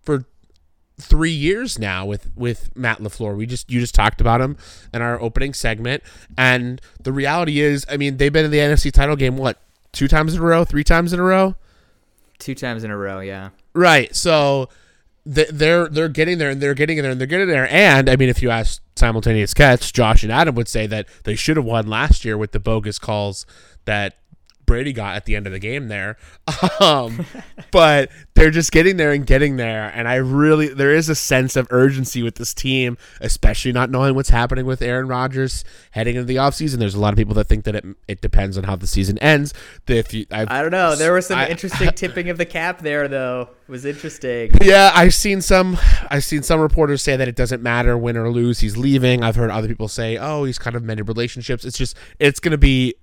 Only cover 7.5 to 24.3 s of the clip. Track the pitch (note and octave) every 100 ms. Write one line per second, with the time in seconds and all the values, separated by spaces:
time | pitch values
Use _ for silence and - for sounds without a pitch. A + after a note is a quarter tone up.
7.5 | D3 D3 C#3+ - C#3+ C#3+ C3 C#3 D#3 D#3
8.5 | D3 D3 D3 C#3 C3+ C#3 D3 C3 C3 C3
9.5 | - _ _ _ - C3+ D#3 D#3+ F3 E3
10.5 | E3 E3+ D3 D3+ E3+ F3 F3 F#3 F#3+ F#3+
11.5 | F#3+ _ _ _ _ _ _ _ _ -
12.5 | C3 B2+ A2+ A2 G#2 G2 F#2+ G2 F#2+ F#2+
13.5 | _ _ E3 F3+ D3+ A#2 - F3 D#3 C#3+
14.5 | C#3 B2+ _ _ _ _ _ D3+ C#3 D#3
15.5 | D3 D#3 E3+ E3 D3+ D#3+ D3 D#3+ F3 C#3+
16.5 | C3+ C#3+ C3+ D3+ D#3 C#3 B2+ C3 F3+ F#3+
17.5 | C#3+ C3 E3 G3+ C3+ C3+ C3 B2+ A#2+ B2
18.5 | A2+ A2 - - - A#2+ A2+ A#2 A2 G2+
19.5 | - C#3 B2 - - A2 - G#2+ B2 D#3+
20.5 | A#2+ A2+ A2 G#2+ G#2+ G2+ _ - G#2+ -
21.5 | D#3 A#2 A#2 G#2+ A2 D3 - A2+ G#2+ G#2+
22.5 | G#2+ G#2+ A2 G#2+ - - G#2+ G2+ F#2+ -
23.5 | _ _ - - G#2 G2 _ _